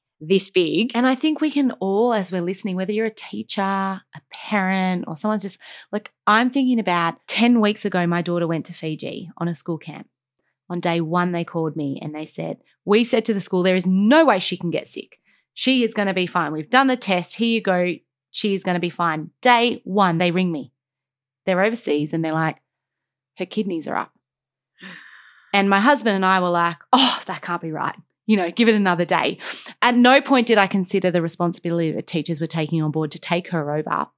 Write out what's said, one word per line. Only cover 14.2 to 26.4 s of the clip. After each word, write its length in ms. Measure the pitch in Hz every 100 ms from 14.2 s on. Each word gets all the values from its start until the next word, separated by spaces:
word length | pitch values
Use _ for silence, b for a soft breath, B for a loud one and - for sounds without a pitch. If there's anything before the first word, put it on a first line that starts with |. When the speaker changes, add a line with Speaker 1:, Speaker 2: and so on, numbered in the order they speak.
Speaker 2:
way 140 | 302 190
she 180 | - 175
can 140 | 170
get 180 | 160 -
sick. 300 | - - _ _ _ _
She 300 | - 262 262
is 100 | 220
gonna 220 | 214 196
be 120 | 185 175
fine. 260 | 180 151
We've 180 | 156 147
done 160 | 254 269
the 100 | 247
test. 400 | 202 180 170 -
Here 120 | 226
you 120 | 226
go. 360 | 202 180 180 160 _ _ _
She 240 | - 214
is 100 | 190
gonna 160 | 190 175
be 80 | 170
fine." 420 | - 170 156 151 -
Day 400 | 247 240 240 -
one, 320 | - 196 185 165
they 140 | 180
ring 200 | 175 185
me. 220 | 151 143 _ _ _ _ _ _ _
They're 160 | - 185
overseas 540 | 208 226 - 147 151
and 100 | 165
they're 80 | 160
like, 240 | 160 160 - _ _ _ _ _ _ _ -
"Her 100 | 180
kidneys 400 | 208 196 165 143
are 80 | -
up." 160 | - _ _ _ _ _ _ _ 185 180 B B B B B
And 160 | 202 196
my 120 | 196
husband 360 | 240 277 214 196
and 80 |
I 160 | 185 190